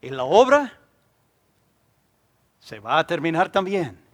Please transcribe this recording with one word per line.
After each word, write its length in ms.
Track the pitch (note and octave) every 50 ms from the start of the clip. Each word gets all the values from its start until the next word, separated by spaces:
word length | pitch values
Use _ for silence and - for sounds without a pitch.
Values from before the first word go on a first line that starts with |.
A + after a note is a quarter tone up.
Y 100 | - B2+
la 140 | C3+ C3 B2+
obra 480 | C3 D#3+ G#3 C4 B3+ C#4 D4 C#4+ A3+ - _ _ _ _ _ _ _ _ _ _ _ _ _ _ _ _ _ _ _ _ _ _ _ _ _ _ _ _ _ _ _ _ _ _ _ _ _
se 220 | _ - - G#2+
va 180 | G2+ A2 C3+ D#3
a 80 | D#3+
terminar 440 | - F3 D#3+ C#3+ E3 E3 D#3+ F#3 F3
también. 500 | - G3 F#3+ F#3 G3+ G3 F3 B2 F#2 - _ _